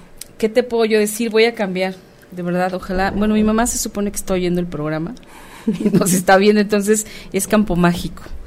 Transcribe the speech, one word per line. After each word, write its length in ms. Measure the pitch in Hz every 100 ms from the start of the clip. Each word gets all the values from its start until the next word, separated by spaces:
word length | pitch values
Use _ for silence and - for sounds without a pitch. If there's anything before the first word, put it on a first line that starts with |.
| - - - -
¿qué 120 | 220
te 160 | 226
puedo 200 | 247 233
yo 140 | 220 214
decir? 320 | 208 214 233
Voy 140 | 220
a 100 | 233
cambiar, 400 | 233 196 185 185 185 - - -
de 100 | 180
verdad, 320 | 175 175 185
ojalá. 380 | 185 - 185 190
Bueno, 220 | 196 214
mi 100 | 214
mamá 240 | 214 220 240
se 100 | -
supone 320 | 220 208 202
que 60 | 202
está 180 | -
oyendo 260 | 185 180 175
el 60 | 175
programa 480 | 170 151 156 170 254 - - -
<laughs> 200 | - -
y 240 | 175 214 190
nos 160 | 196
está 240 | 185 180 190
viendo, 220 | 208 208
entonces 460 | 208 208 196 214 - - -
es 140 | 196 -
campo 300 | 214 208 175
mágico, 480 | 175 175 - - - -